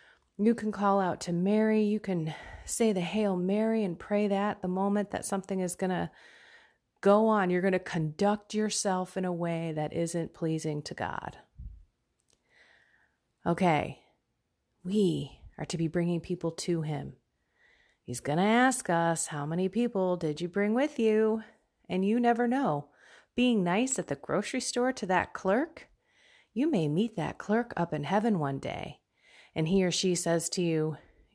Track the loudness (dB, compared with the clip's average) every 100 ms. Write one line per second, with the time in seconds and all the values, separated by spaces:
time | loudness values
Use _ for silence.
0 | -20 _ _ 0 2 2 -2 0 2 2
1 | 2 -2 -2 0 2 2 4 2 2 0
2 | -2 -2 -2 -6 -14 -16 -6 0 2 2
3 | -2 0 0 0 0 2 2 0 -2 -4
4 | -2 0 2 0 0 -2 -4 0 2 0
5 | -2 -4 -4 -6 -4 -4 -2 -2 -2 -2
6 | -4 -8 -20 -20 -20 -20 _ _ _ _
7 | 6 6 6 4 2 2 2 0 0 -2
8 | -2 0 0 0 -4 -2 -2 0 0 -2
9 | -2 -4 -4 -2 -2 -2 -4 -2 -2 -2
10 | -2 -2 -4 -4 -2 -2 -2 -6 -6 -6
11 | -6 -6 -10 -12 -20 -16 -16 -16 -20 _
12 | _ _ _ _ _ _ _ _ _ _
13 | _ _ _ _ -2 2 4 2 0 -8
14 | _ _ _ _ _ _ _ _ -4 2
15 | 2 2 -4 -12 -18 -12 -8 -4 -2 0
16 | 0 -2 -4 -4 -6 -4 -2 -2 -2 -6
17 | -8 -14 _ _ _ _ _ _ _ _
18 | -10 -8 -2 2 4 4 4 2 0 0
19 | 2 0 -4 -4 -4 -2 -2 0 -2 0
20 | 0 0 -2 -4 -4 0 0 2 0 0
21 | 2 4 2 0 -6 _ _ _ -6 -2
22 | 2 4 4 2 2 2 0 -2 -4 _
23 | -20 -20 _ 0 2 4 2 2 0 -2
24 | -4 -6 -2 -2 -2 -4 -4 0 0 -2
25 | 0 0 0 -2 0 2 0 -6 -20 _
26 | _ _ _ -20 _ -2 0 2 2 2
27 | 0 -2 -6 -6 -2 0 0 -4 -4 -4
28 | -2 0 2 0 0 -4 -6 -8 -10 -14
29 | _ _ _ -20 -10 -2 2 2 2 2
30 | 0 0 2 0 0 0 0 2 0 -4
31 | -12 _ _